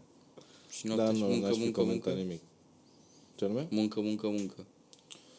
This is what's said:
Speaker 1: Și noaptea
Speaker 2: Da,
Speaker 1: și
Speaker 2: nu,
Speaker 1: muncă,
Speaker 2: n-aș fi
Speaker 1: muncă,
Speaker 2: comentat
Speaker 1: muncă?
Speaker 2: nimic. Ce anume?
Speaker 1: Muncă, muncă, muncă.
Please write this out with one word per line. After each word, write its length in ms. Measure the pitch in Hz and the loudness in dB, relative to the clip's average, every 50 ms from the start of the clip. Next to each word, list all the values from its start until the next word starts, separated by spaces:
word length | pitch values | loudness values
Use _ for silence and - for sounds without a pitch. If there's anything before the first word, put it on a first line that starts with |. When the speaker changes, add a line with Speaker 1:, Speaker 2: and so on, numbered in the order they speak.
| - - - - - - - - - - - - - - | -20 -20 -20 -20 -20 -20 -20 -20 -20 -20 -20 -20 -20 -16
Speaker 1:
Și 160 | - - - | -12 -8 -4
noaptea 200 | 110 110 110 110 | 0 2 4 4
Speaker 2:
Da, 80 | 110 110 | 4 4
Speaker 1:
și 60 | 110 | 4
Speaker 2:
nu, 60 | 104 | 4
Speaker 1:
muncă, 200 | 98 98 95 98 | 2 2 2 2
Speaker 2:
n-aș 80 | 98 113 | 2 2
fi 40 | 110 117 | 2 2
Speaker 1:
muncă, 180 | 117 110 104 | 0 2 2
Speaker 2:
comentat 340 | - 92 92 - - 95 92 | 2 2 2 0 0 -2 -2
Speaker 1:
muncă? 80 | 95 92 | -2 -2
Speaker 2:
nimic. 180 | 92 85 82 - - - - - - - - - - - - - - - - - - - | -4 -6 -8 -10 -16 -20 -20 -20 -20 -20 -20 -20 -20 -20 -20 -20 -20 -20 -20 -20 -20 -6
Ce 100 | - 104 | -4 -2
anume? 220 | 98 107 123 156 170 | -2 0 -2 -2 0
Speaker 1:
Muncă, 300 | 107 107 110 104 107 110 | 0 2 2 2 0 0
muncă, 280 | 107 107 107 101 107 107 | -2 0 -2 -2 -2 -2
muncă. 380 | 104 104 101 92 - - 95 - - - - - - - - - - - - - - | -2 -2 -4 -4 -8 -12 -16 -18 -20 -20 -20 -20 -20 -20 -20 -18 -18 -18 -18 -20 -20